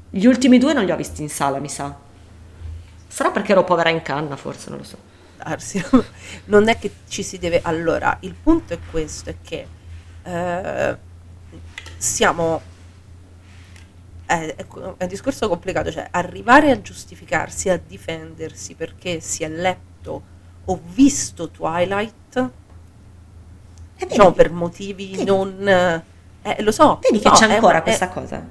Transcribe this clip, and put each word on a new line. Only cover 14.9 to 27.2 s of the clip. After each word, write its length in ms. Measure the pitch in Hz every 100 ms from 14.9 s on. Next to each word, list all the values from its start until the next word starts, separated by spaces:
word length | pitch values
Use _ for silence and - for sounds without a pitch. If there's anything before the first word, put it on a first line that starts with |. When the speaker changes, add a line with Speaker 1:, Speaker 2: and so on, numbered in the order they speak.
| -
Speaker 2:
è 60 |
un 60 | 180
discorso 380 | 196 269 269 220
complicato, 440 | 170 - 160 156
cioè 160 | 160 -
arrivare 600 | 180 175 190 202 277 302
a 100 | 214
giustificarsi, 880 | - - - - - 160 - - 196
a 80 | 170 -
difendersi 920 | 190 - 160 160 160 160 - - -
perché 440 | 165 - 185 160
si 240 | - -
è 60 | 156
letto 760 | 160 185 180 - - - 156 - - - - -
o 140 | 175 -
visto 560 | 240 277 - - - 160
Twilight, 840 | - 160 170 180 202 220 - - 254
Speaker 1:
Eh, 1700 | 254 - - - - - - - - - - - - - - - 370
vedi. 60 |
Speaker 2:
diciamo, 200 | - 190
per 200 | 170 160
motivi 600 | 170 170 - 196 190 190
Speaker 1:
Vedi. 120 | 190 190
Speaker 2:
non, 420 | 196 196 190 202
eh, 960 | 185 180 165 - - - - 208 -
lo 80 | 214
so, 280 | 214 294 165
Speaker 1:
Vedi 200 | 523 214